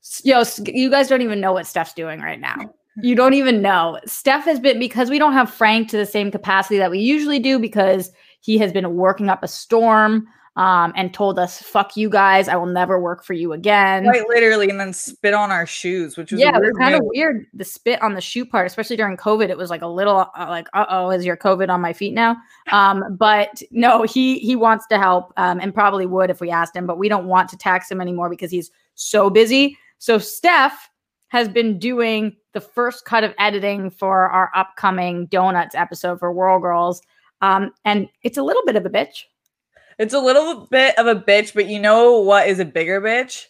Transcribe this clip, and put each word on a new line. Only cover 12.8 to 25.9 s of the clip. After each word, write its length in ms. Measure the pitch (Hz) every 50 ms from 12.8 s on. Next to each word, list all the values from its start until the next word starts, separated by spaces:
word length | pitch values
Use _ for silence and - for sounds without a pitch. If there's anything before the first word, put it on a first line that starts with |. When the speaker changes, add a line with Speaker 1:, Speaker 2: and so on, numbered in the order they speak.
| 180 180 190 185
Speaker 1:
work 240 | 180 170 180 180 -
for 80 | -
you 200 | 190 165 170 170
again." 520 | 156 160 175 208 208 202 196 190 190 190 190
Speaker 2:
Quite 240 | 220 254 240 214 226
literally, 400 | 240 233 233 226 220 214 202 196
and 80 | 196 196
then 140 | 196 190
spit 420 | 180 - - - - _ - 202 202
on 160 | 208 208 202
our 160 | 190 170 170
shoes, 500 | - - - - 180 185 185 165 147 -
which 140 | 170 160 -
was 100 | 214 220
a 40 | 269
Speaker 1:
Yeah, 60 | 294 269
it 40 | 220
was 100 | - 262 240
Speaker 2:
weird 20 | 202
Speaker 1:
kinda 200 | 254 269 294 302
Speaker 2:
move. 100 | 226 214
Speaker 1:
weird, 340 | 226 269 311 320 269 214 - _ _
the 100 | - 185
spit 360 | - - - _ 233 240 -
on 120 | 220 214 196
the 60 | 185
shoe 240 | - - - 240 254
part, 200 | 240 - 208 185
especially 300 | 180 - - 214 - -
during 200 | 202 220 202 185
covid. 320 | - - 214 214 214 214 180
It 80 | 180 151
was, 120 | 185 170
like, 120 | 170 165
a 60 | 170 170
little, 420 | 170 185 196 208 202 190 185 - - 170
uh, 80 | 180 160
like, 200 | 175 170 165 - -
"Uh-oh, 360 | 196 208 - 185 185 180 185
is 140 | 190 180 180
your 120 | 180 175 180
covid 320 | - 202 190 180 190 185
on 100 | 180 180
my 120 | 175 170 170
feet 180 | - 202 196 -
now?" 220 | 220 233 226 233 233 _ _ _ _ _ -
Um, 460 | 202 208 196 196 196 196 190 196 190 180
but 420 | 220 214 214 208 202 208 - - - _
no, 300 | - 233 240 240 240 226
he, 360 | 226 220 - 262 254 262 262 -
he 160 | - 214 254
wants 320 | 233 226 226 226 220 - _
to 100 | 220 196
help, 340 | 196 185 180 180 180 - _
um, 220 | 190 185 180 180 180
and 160 | 185 196 180
probably 320 | 214 208 202